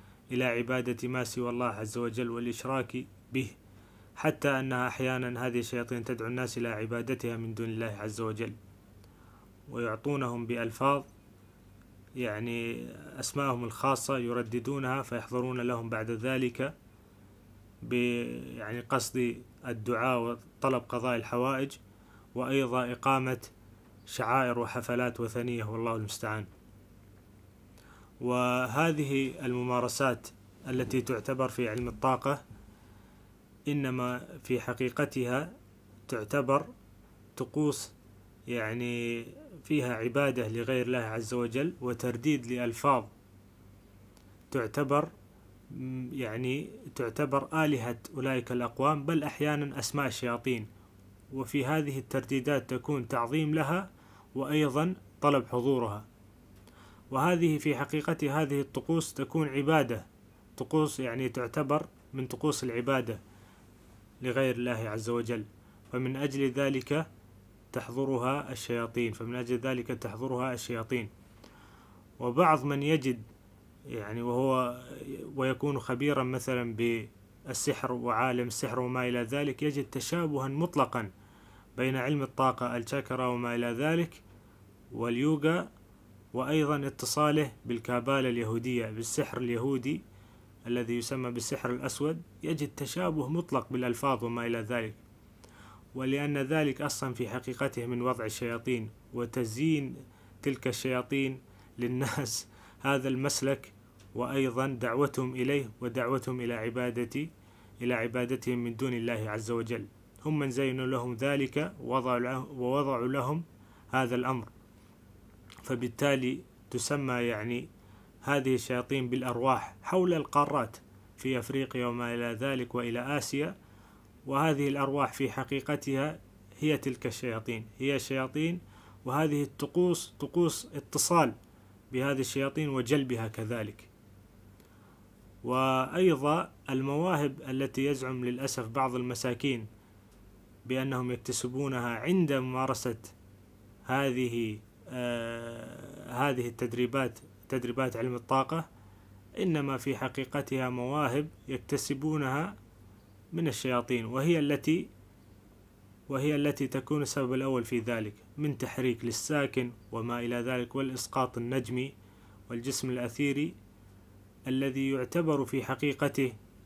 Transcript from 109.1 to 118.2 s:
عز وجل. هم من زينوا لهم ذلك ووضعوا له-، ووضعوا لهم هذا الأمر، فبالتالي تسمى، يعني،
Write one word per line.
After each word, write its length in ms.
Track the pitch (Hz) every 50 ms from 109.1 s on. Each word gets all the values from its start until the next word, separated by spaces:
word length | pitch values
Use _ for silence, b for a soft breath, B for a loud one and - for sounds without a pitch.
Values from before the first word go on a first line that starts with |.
| 117 110 107 107
عز 200 | 104 113 110 107
وجل. 360 | 120 117 117 113 120 110 101 101 - - - - - - -
هم 140 | 156 156 147
من 120 | 143 135
زينوا 360 | 123 131 139 135 127 131 131
لهم 280 | 127 131 123 120 127 123
ذلك 600 | 110 131 139 143 143 139 127 - 147 151 180 - -
ووضعوا 380 | 127 120 123 131 120 127 127 120
له-، 320 | 123 123 131 131 127 143
ووضعوا 580 | 147 127 123 123 131 143 143 139 135 120 117 127
لهم 360 | 131 139 123 131 151 165 165 - - B B B B B B B
هذا 260 | - 131 131 117 123
الأمر، 340 | 123 123 127 131 123 110 - - - - - B B B B B B - - - - - - - - - - - - -
فبالتالي 800 | - 131 120 123 123 113 - 147 143 139 131 127 127 135 - - - - - - -
تسمى، 440 | - 127 - - 147 143 139 131 123
يعني، 540 | 120 120 120 117 104 107 117 120 123 147 - - B B B B B B B B -